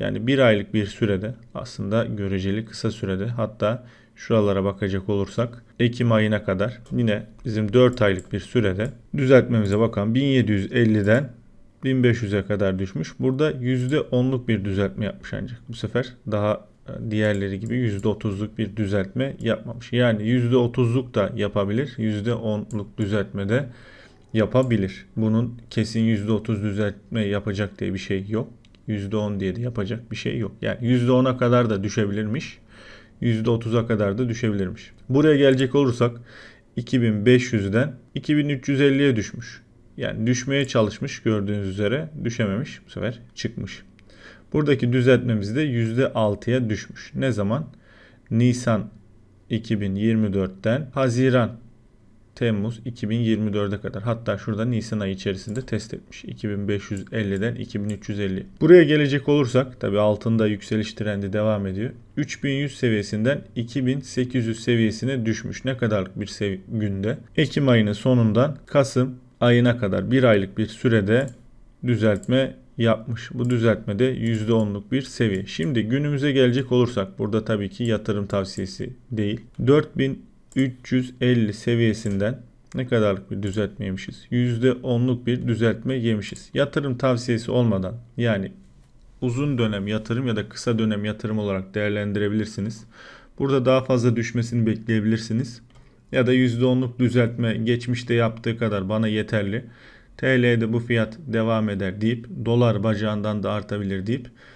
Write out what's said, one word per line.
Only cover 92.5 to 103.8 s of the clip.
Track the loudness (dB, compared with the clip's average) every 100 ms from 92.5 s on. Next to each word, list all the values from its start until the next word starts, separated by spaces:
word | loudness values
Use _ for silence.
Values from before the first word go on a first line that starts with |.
| -4 -6 -8 -16 -20 -20 -20 -16 -4
Burada | 0 2
daha | 4 2
fazla | 2 2 2 0
düşmesini | -2 -4 -2 0 0
bekleyebilirsiniz. | 0 0 0 2 0 -2 -4 -4 -10 -20 -20 -20 _ -4
Ya | 0 4
da |
yüzde | 4 2 2
onluk | 2 2 0 0
düzeltme | 2 2 2 0 -2 0
geçmişte | 0 0 -2 -4 0
yaptığı | 2 2 -2 -6 -2
kadar | -2 -2 -2
bana | 0 0
yeterli, | 0 0 -2 -2 -4 -8 -20 -20 -20 -20 -4
T | 0 4
L'de | 4 2 2
bu | -2
fiyat | 0 0 0 -4 -4
devam | -2 0 0 0
eder | -2 -4 -2
deyip, | -2 -2 -6 -6
dolar | 0 4 4 2
bacağından | 0 0 -2 -2 -2 -2
da | -2
artabilir | -4 -4 -6